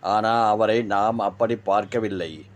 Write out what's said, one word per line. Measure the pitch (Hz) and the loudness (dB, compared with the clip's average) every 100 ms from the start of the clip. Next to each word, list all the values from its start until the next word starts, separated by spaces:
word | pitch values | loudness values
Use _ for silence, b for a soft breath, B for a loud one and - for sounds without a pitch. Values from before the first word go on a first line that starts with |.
ஆனா, | 90 107 110 117 113 | 0 0 2 2 2
அவரை | 107 110 110 | 2 2 2
நாம் | 113 101 104 117 | 0 0 0 0
அப்படி | 101 95 117 113 | -2 0 -2 -2
பார்க்கவில்லை. | 104 98 101 123 110 98 82 78 76 | 0 0 0 -4 -4 -4 -8 -10 -20